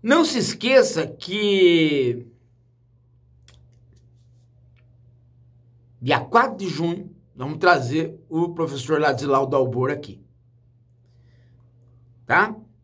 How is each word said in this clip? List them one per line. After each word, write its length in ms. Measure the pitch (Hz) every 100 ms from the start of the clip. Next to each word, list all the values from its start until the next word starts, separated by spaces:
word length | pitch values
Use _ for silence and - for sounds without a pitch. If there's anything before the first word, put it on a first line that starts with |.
Não 220 | 214 302 330
se 140 | 247
esqueça 680 | 180 - 233 262 - 160 -
que 1200 | - - 202 208 196 180 170 156 143 123 120 - _ _ _ _ _ _ _ _ _ _ _ _ - - _ _ _ _ _ _ _ _ _ _ _ _ _ _ _ _ _ _ _ _ _ _ _
dia 180 | 123 139
quatro 380 | - 233 254 -
de 100 | 190
junho 480 | 147 170 175 - - _ -
nós 80 | 131
vamos 140 | 156
trazer 580 | 180 165 120 151 160 - _
o 220 | 160 170
professor 500 | 170 160 139 135 156
Ladislau 480 | 151 135 143 135 139
Dalbor 440 | 139 127 117 127
aqui. 300 | 147 - 95 _ _ _ _ _ _ _ _ _ _ _ _ _ _ _ _ _ _ _ _ -
Tá? 280 | 160 214 220 - _